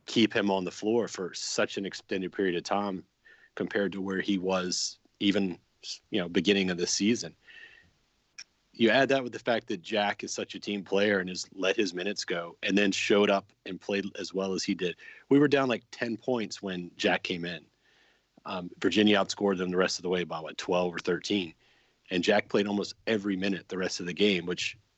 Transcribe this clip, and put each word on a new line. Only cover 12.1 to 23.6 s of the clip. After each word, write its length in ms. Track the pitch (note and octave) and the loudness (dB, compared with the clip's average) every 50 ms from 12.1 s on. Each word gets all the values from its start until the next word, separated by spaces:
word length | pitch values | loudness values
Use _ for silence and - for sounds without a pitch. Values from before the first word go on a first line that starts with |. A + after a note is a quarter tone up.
| G#2 - - | -4 -6 -4
go 320 | - F#2 F2 E2+ E2+ - - | -4 -4 -6 -6 -8 -10 -6
and 140 | - G#2 F#2+ | -2 2 2
then 140 | G2+ G#2 G2 | 4 4 2
showed 380 | F#2 - - - A2 G2+ G#2 G#2 | 2 0 2 4 6 6 6 6
up 240 | G2+ G2 - - _ _ - | 4 2 0 -4 _ _ -12
and 120 | G2 F#2 E2 | -12 -12 -8
played 280 | - - G#2 G2 F#2+ G2 - - | -4 -2 -2 -2 -2 -4 -6 -8
as 140 | F#2+ - | -8 -6
well 220 | - F#2+ F#2+ F#2+ F#2+ | -4 -2 -2 -2 -2
as 80 | E2+ | -2
he 120 | - - G2 | 0 -2 -2
did. 220 | E2+ F#2 E2+ - - - - - - - - | 0 -2 -4 -4 -6 -14 -20 -20 -6 0 4
We 100 | C#3 C#3 | 6 6
were 100 | D3 C#3+ | 6 6
down, 200 | C#3 C#3 C3+ C3 | 4 2 2 2
like, 140 | A#2 G#2 - _ | 0 -2 -4 _
ten 260 | - - B2 A#2 A2+ | -8 -6 -4 -4 -4
points 460 | G2+ - - B2+ A#2 G#2+ F#2+ - - | -4 -2 -2 -2 -2 -2 -4 -6 -6
when 280 | G2+ G2 F#2 F2+ F2 E2+ - | -6 -4 -4 -4 -6 -8 -4
Jack 260 | - - G2 F2+ F2+ | 0 2 2 2 2
came 220 | - - F#2+ F2 E2+ | 0 -4 -4 -4 -6
in. 160 | F2 F2 D#2+ - _ _ _ _ _ _ _ _ _ _ _ _ _ _ _ - | -8 -8 -10 -14 _ _ _ _ _ _ _ _ _ _ _ _ _ _ _ -10
Um, 240 | - G2 F#2 F2 F2 - - | -8 -8 -6 -8 -8 -4 -2
Virginia 380 | - G2 E2 G#2+ G#2+ G#2+ G#2 G2 | 0 2 4 4 6 6 6 4
outscored 400 | F#2+ - - - G#2 G2+ G2 F2+ | 2 0 -2 0 0 0 0 0
them 120 | F#2 F2+ | -2 0
the 60 | F2+ | 2
rest 220 | F2+ F#2 E2+ - - | 2 2 2 0 -2
of 60 | - | -2
the 40 | F2 | -2
way 160 | F#2 F2+ E2+ | 0 0 -2
by, 160 | D#2+ F2 D#2+ | -4 -6 -10
what, 160 | D#2 D2+ - | -10 -10 -12
twelve 380 | - - - F#2 F2+ F2+ F2+ E2+ | -8 -2 0 2 2 2 0 -2
or 60 | F2 | -4
thirteen. 520 | - F#2 F2 E2 - - G#2 G2+ F2+ D#2+ - _ _ _ _ _ _ _ _ _ _ - | -2 -2 -2 -2 0 -2 -2 0 -2 -4 -8 _ _ _ _ _ _ _ _ _ _ -4
And 140 | F#2+ F2+ - | -2 0 2
Jack 240 | - G#2 G#2 - - | 4 4 2 2 2
played 180 | - A2 G2+ | 0 0 0
almost 280 | G#2 G2+ G2+ F#2+ - - _ - | 0 0 -2 -4 -6 -8 _ -4
every 300 | - A2+ G#2 G2 G#2 G2 | -2 -2 0 0 -2 -2
minute 320 | F2+ F#2+ G2+ F#2+ E2+ | 0 0 -2 -2 -4